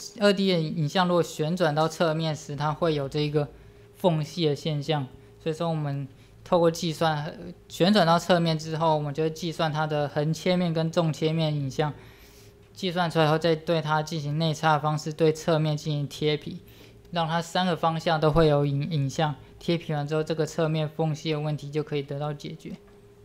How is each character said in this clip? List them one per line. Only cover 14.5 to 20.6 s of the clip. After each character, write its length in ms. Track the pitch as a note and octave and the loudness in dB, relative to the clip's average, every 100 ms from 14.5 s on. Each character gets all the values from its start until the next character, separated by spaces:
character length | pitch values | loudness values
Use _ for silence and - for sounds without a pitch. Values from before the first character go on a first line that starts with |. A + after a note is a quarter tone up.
插 200 | D3 D#3+ | 2 2
的 60 | D3+ | 2
方 180 | D3+ D3+ | 2 -2
式 140 | D#3+ | -4
对 180 | D3+ D#3+ | 2 2
侧 280 | D#3 - D#3 | 2 2 2
面 180 | D#3 D3 | 2 -2
进 180 | D#3+ | -2
行 140 | D3 C#3+ | -4 -4
贴 260 | - D3+ | -2 -2
皮， 260 | D3 - F3 - - - - - | -2 -4 -14 -16 -20 -20 -20 -8
让 180 | F3 D#3+ | -4 0
它 140 | E3+ | -2
三 240 | E3 F#3 F#3 | -2 0 0
个 100 | D#3 | 2
方 240 | E3 D#3+ | 0 0
向 180 | F3 D#3 | 0 2
都 120 | D#3 | 4
会 160 | D#3 D#3 | 6 6
有 180 | C#3+ | 4
影-， 240 | D3 C#3 D3+ | 2 0 -2
影 200 | D#3 C#3 | -2 -2
像， 240 | - D3+ C3+ - - | 0 -2 -4 -12 -8
贴 180 | - E3 | -2 -2
皮 160 | - | -2
完 160 | D3+ C#3+ | -4 -2
之 60 | |
后， 80 | D#3 | -2
这 120 | D#3 | -2
个 120 | D#3 D3+ | -2 -4
侧 240 | - | -2